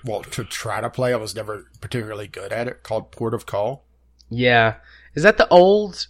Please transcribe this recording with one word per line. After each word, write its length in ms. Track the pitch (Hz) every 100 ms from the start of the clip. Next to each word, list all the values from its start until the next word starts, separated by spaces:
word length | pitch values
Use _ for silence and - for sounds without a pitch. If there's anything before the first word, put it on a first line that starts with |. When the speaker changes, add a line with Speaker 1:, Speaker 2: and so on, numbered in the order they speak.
| 110
Speaker 1:
well, 160 | 104
to 240 | - - 110
try 340 | - 113 101
to 100 | 113
play. 220 | - 127
I 60 | 120
was 180 | 107 107
never 300 | 107 104 - -
particularly 440 | - 123 107 107 104
good 280 | - -
at 160 | 110 120
it, 120 | -
called 300 | - 110 -
Port 220 | - 113
of 120 | 113 -
Call. 380 | 101 107 139 _ _ _ _ -
Speaker 2:
Yeah. 460 | 117 123 120 113 113 _ - _ -
Is 80 |
that 140 | 185 220
the 120 | -
old, 580 | 175 185 208 208 - -